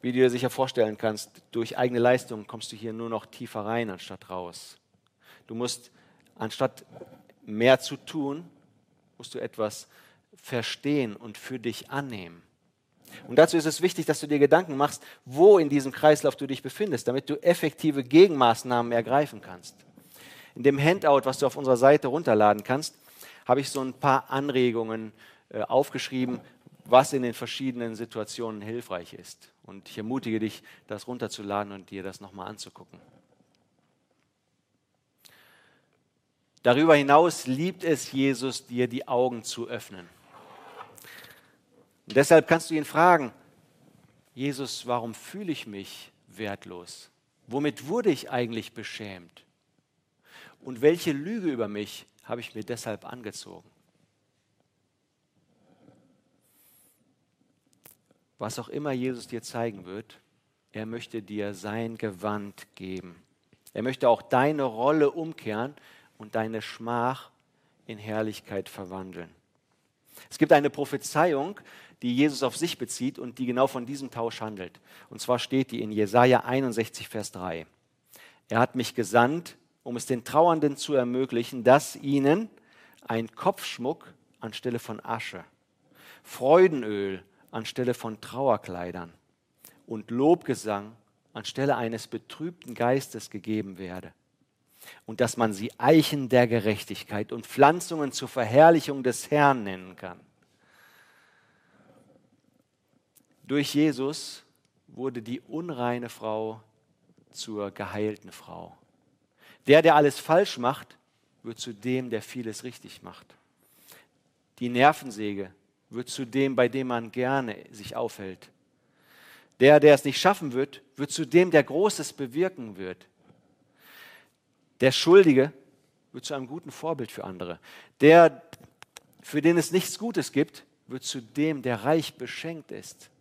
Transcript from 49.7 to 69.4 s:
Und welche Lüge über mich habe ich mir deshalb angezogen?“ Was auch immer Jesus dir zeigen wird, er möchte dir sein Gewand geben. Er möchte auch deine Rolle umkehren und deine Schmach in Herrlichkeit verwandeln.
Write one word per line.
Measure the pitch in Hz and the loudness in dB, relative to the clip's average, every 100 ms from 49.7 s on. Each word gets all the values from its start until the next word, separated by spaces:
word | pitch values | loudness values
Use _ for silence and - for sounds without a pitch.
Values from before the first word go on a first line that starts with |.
| _ _ _ _ _ _ - - _ | _ _ _ _ _ _ -20 -20 _
Und | 131 123 | -16 2
welche | 139 170 175 | 2 4 -2
Lüge | 139 156 226 180 | -4 -4 -4 -4
über | 127 107 | -2 -4
mich | 104 104 - - _ | -4 -10 -12 -20 _
habe | - 120 | -12 -10
ich | 113 | -10
mir | 107 | -14
deshalb | 107 120 - 104 | -10 -10 -8 -10
angezogen?“ | - 123 110 - - 90 _ _ _ _ _ _ _ _ _ _ _ _ _ _ _ _ _ _ _ _ _ _ _ _ _ _ _ _ _ _ _ _ _ _ _ _ _ _ _ _ _ _ - _ _ _ _ _ | -12 -14 -14 -16 -18 -20 _ _ _ _ _ _ _ _ _ _ _ _ _ _ _ _ _ _ _ _ _ _ _ _ _ _ _ _ _ _ _ _ _ _ _ _ _ _ _ _ _ _ -20 _ _ _ _ _
Was | 107 113 | -10 -10
auch | 117 | -10
immer | 139 151 | -8 -6
Jesus | 131 127 123 - | -4 -4 -6 -10
dir | 117 | -12
zeigen | - 117 117 101 90 | -10 -6 -6 -6 -14
wird, | 98 113 - _ _ _ _ _ | -14 -14 -20 _ _ _ _ _
er | 107 110 | -12 -10
möchte | 117 110 117 | -10 -10 -12
dir | 101 104 101 | -10 -8 -8
sein | 98 101 107 113 113 | -8 -8 -6 -8 -6
Gewand | 113 92 104 104 101 - - | -10 -6 -6 -6 -8 -16 -20
geben. | - 92 92 90 87 _ _ _ _ - | -16 -12 -12 -14 -20 _ _ _ _ -16
Er | - | -8
möchte | 117 131 131 | -6 0 2
auch | 113 | 2
deine | - 127 139 151 | 2 2 2 0
Rolle | 135 110 127 156 147 | -4 0 0 4 2
umkehren | 170 160 160 117 107 123 147 - - _ _ | 0 -10 -10 -8 -6 -6 -10 -20 -20 _ _
und | 107 | -8
deine | 113 110 110 | -6 -4 -6
Schmach | 107 - 113 120 120 131 - _ _ _ _ _ _ | -10 -12 -4 -2 -2 -4 -10 _ _ _ _ _ _
in | 107 | -14
Herrlichkeit | 104 110 110 104 - 101 92 | -8 -4 -4 -6 -10 -10 -10
verwandeln. | - 95 95 95 90 82 _ | -12 -12 -12 -12 -14 -18 _